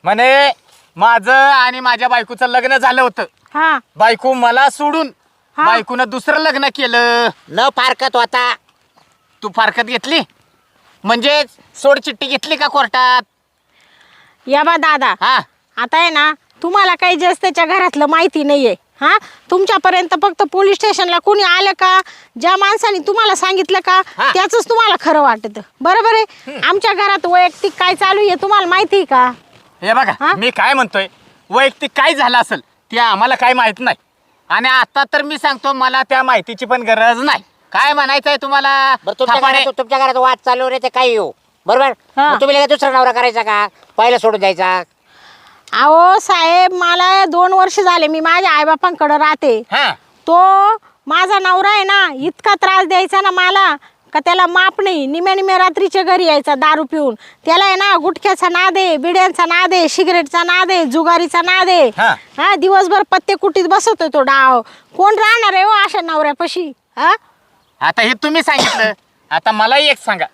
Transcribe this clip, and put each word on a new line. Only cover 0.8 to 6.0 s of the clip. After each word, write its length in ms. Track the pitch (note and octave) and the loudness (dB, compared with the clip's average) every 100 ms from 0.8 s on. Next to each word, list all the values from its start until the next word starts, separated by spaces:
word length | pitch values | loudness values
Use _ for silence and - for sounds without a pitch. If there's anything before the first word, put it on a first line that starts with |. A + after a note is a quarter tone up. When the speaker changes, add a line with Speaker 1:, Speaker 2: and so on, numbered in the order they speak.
| _ - | _ -2
Speaker 1:
माझं 360 | G#3+ A#3 G#3 | 2 2 2
आणि 480 | C4 C4+ C4+ B3 B3+ | 2 4 2 0 -2
माझ्या 280 | B3+ A#3+ B3 | -4 -2 -2
बायकोचं 380 | B3 A3 A#3+ B3+ | -2 -4 -6 -2
लग्न 300 | B3 B3+ C4 | -2 0 0
झालं 260 | B3+ B3+ | 0 0
होतं. 220 | B3+ G3+ F#3+ _ _ | 0 -2 -12 _ _
Speaker 2:
हा. 240 | D4 D#4+ C#4+ _ - | -4 -2 -2 _ -2
Speaker 1:
बायको 360 | A3 A3+ B3+ | 0 0 -2
मला 380 | C4 A#3+ A#3+ C4+ | 0 0 2 0
सोडून 400 | - D4 D#4 C#4+ - _ _ _ - | 0 -4 -4 -6 -10 _ _ _ -4
Speaker 2:
हा. 80 | |
Speaker 1:
बायकोनं 400 | D#4 A#3 G#3+ B3 | 0 0 -4 -4